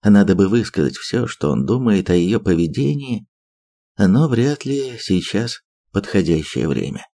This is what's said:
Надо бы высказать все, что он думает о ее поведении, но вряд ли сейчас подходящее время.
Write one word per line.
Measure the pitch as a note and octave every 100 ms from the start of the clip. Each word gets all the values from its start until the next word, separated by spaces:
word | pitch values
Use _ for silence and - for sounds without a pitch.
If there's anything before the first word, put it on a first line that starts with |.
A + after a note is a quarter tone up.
Надо | G#2+ G2+ F#2+
бы | F#2 G2
высказать | A#2 A2 - C#2+ -
все, | - A#2 B2
что | - D2
он | C#2 -
думает | B2 B2 G2 -
о |
ее | F2 F2 A2+
поведении, | - E2+ E2+ F#2+ C#3 D2+ C3+ A#2+ - _ _ _ _ _ _ -
но | G2 G#2 D#3
вряд | A#2 C3 D3
ли | C3+ C#3 C3 A2+
сейчас | - F#2 - G2+ A#2 - _ _ _
подходящее | - - G2+ E2 D#2+ D#2 - D#2+
время. | C2+ - - -